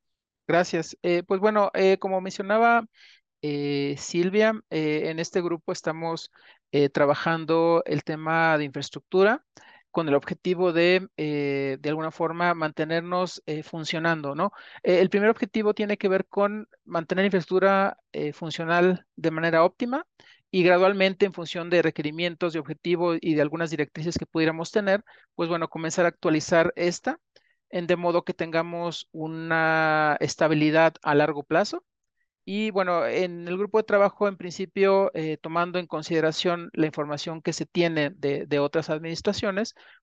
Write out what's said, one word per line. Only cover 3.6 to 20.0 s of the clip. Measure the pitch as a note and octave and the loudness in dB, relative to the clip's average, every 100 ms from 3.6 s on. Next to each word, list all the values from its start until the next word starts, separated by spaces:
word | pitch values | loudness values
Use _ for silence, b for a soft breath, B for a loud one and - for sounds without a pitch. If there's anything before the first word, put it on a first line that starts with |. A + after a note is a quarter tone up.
| C#3+ C#3+ C#3+ C#3 | -2 -2 -2 -6
Silvia, | - E3+ F3+ G3+ A3 A3 - | -4 -2 0 2 2 0 -6
eh, | D#3+ D#3 D3+ D#3+ | -4 -2 -2 -2
en | D#3+ | -6
este | E3+ F#3+ | -4 -4
grupo | F3 E3+ - | -4 -4 -6
estamos, | F3 E3+ D#3+ E3 E3 - b b b _ | -6 -6 -6 -6 -8 -10 b b b _
eh, | C#3+ C#3+ | 0 2
trabajando | - C#3+ C#3+ F3 E3 D#3 E3 E3 E3 - | 4 4 4 0 -2 0 2 4 2 0
el | D3+ | -4
tema | - D#3 D#3+ E3 E3 D3+ | -4 -6 -2 2 4 2
de | |
infraestructura | D3 C#3+ - C#3+ - F#3 G3 C4 - B B B _ | 0 -6 -10 -12 -2 4 4 2 -4 B B B _
con | - D#3+ | -4 2
el | C#3+ | 0
objetivo | - F3 F3+ F3+ F3+ | 0 -6 -2 0 2
de, | E3 F3 F#3 F#3+ - | 4 4 2 0 -6
eh, | D3+ D3 C#3+ C#3 C#3 C3+ | -4 -2 -2 -2 -4 -4
de | C#3+ | -4
alguna | D#3 D#3+ | -4 -6
forma, | - D#3+ E3+ F3 E3+ | -4 -4 0 0 0
mantenernos, | D#3 - D#3 E3 F3 F3+ F#3 - - | -2 -4 -2 -2 -2 -4 -4 -6 -10
eh, | D3+ | -10
funcionando, | - E3 D3+ D#3+ E3 D#3+ C#3+ | -8 -10 -6 -2 0 -2 -4
¿no? | C#3+ G3+ B B B | -4 -4 B B B
Eh, | - F3+ | 2 4
el | F#3 | 4
primer | G3+ G#3+ | 4 4
objetivo | A3+ A3 A3 G#3 G#3 | 2 -2 0 0 0
tiene | G#3 G#3 | -2 -2
que | G3 | 0
ver | F#3+ - | 0 -2
con | - G3+ G#3+ G#3+ _ | 0 -2 -2 -12 _
mantener | - E3+ D#3 F#3 | -8 -8 -2 0
la | G3 | 2
infraestructura, | F#3 D#3 F#3 F#3+ G3 G3 - _ | 0 0 2 4 4 0 -4 _
eh, | D3 D3+ | -8 -8
funcional | - E3 D3+ E3 F3 F3+ F3+ - - | -8 -10 -8 0 4 4 2 -4 -6
de | D#3+ | -4
manera | D#3+ E3 E3 | -2 0 4
óptima | F3+ - A#3+ C4+ | 4 2 -4 -6